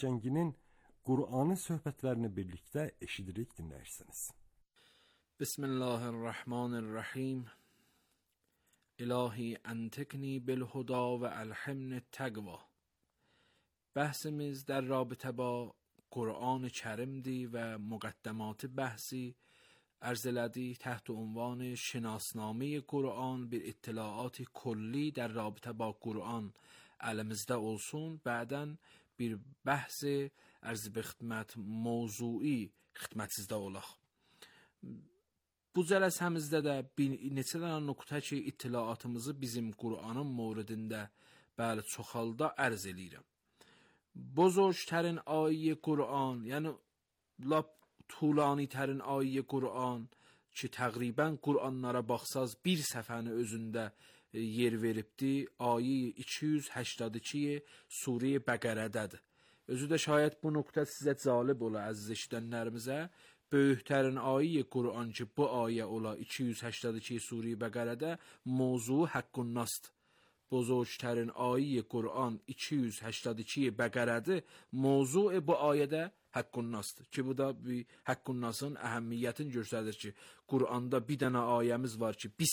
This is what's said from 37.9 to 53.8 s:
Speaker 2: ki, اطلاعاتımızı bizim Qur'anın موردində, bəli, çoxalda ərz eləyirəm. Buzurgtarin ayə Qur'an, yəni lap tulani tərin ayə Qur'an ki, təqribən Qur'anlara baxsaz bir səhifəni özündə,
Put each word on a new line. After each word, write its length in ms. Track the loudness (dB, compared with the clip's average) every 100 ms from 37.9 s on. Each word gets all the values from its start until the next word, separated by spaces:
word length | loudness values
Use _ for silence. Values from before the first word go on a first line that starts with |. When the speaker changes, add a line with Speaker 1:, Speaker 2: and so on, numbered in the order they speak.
| -4 -4 -4 -2
Speaker 2:
ki, 100 | -4 -4
اطلاعاتımızı 920 | -6 -2 0 0 -2 -4 -4 -4 -4
bizim 260 | -4 -2 -4 -4
Qur'anın 480 | -4 -4 -4 -4 -2 -2
موردində, 600 | -2 -4 -4 -6 -4 -6 -6 _ -20 -20 _ -2
bəli, 240 | 0 0 -4
çoxalda 540 | -8 -6 -2 -2 0 -2 2 0
ərz 160 | 0 -6
eləyirəm. 340 | -8 -10 -14 -20 _ _ _ -20 -20 _ _ _ -14 -4 6
Buzurgtarin 840 | 6 8 6 4 0 0 2 0 0
ayə 480 | 4 4 4 2 2 2
Qur'an, 500 | 2 2 2 0 0 -2
yəni 200 | -2 -2 -6 _ _ _ _ _ -8 2
lap 180 | 2 2 -12 _ _ -14
tulani 600 | 2 4 6 6 4 0 0
tərin 260 | 0 0 0 0
ayə 260 | 2 0 0
Qur'an 480 | 0 0 0 0 -2 -6 _ -20 _ _ -8
ki, 120 | -6 0
təqribən 540 | 0 0 0 2 2 2 2
Qur'anlara 560 | 2 2 -2 0 0 2
baxsaz 380 | 0 0 -2 -2 0 2
bir 140 | 2 0
səhifəni 380 | -4 -4 -4 -2 0
özündə, 440 | 0 -2 -4 -2